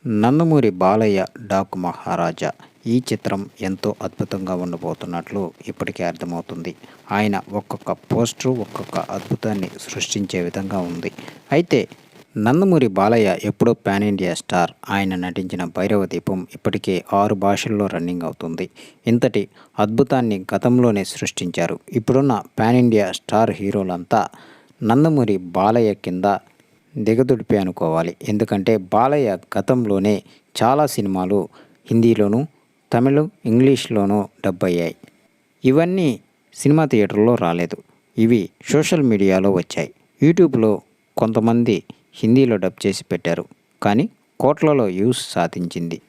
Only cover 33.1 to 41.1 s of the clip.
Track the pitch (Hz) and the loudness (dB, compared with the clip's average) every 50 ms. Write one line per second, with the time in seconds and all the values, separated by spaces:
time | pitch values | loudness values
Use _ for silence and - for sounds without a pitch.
33.1 | 139 147 151 160 _ _ _ 123 110 120 127 135 139 120 - - 120 107 98 98 | 4 2 0 0 _ _ _ 0 2 4 6 4 4 2 0 -2 -2 0 0 2
34.1 | 101 104 98 - _ _ - 101 92 87 - 95 87 87 85 82 - _ - _ | 0 0 -2 -4 _ _ -4 -4 -2 -2 -2 0 0 0 -2 -4 -6 _ -20 _
35.1 | _ _ _ _ _ _ _ _ _ _ - 131 131 151 165 175 185 196 180 147 | _ _ _ _ _ _ _ _ _ _ 2 2 4 4 4 2 0 0 0 0
36.1 | 117 95 _ _ _ _ _ _ _ - - 139 147 156 160 139 - 110 101 98 | -2 -2 _ _ _ _ _ _ _ -2 2 4 4 4 4 4 4 2 2 2
37.1 | - 104 107 117 123 117 101 85 85 87 87 80 - - - _ _ _ _ _ | 2 2 4 4 4 2 2 0 0 -2 -2 -4 -6 -12 -14 _ _ _ _ _
38.1 | _ - 110 113 120 113 92 - _ _ - - 131 143 156 - - 165 143 123 | _ 0 2 4 4 2 0 -2 _ _ -6 0 0 0 2 2 0 2 2 2
39.1 | 110 101 98 98 95 92 92 98 98 90 85 _ - - 76 69 - _ _ _ | 2 4 4 4 4 4 2 2 0 0 -2 _ -6 -8 -8 -8 -10 _ _ _
40.1 | _ _ 139 151 170 180 180 156 127 127 110 107 104 - _ _ _ _ _ _ | _ _ 2 4 6 6 4 4 4 2 2 2 0 0 _ _ _ _ _ _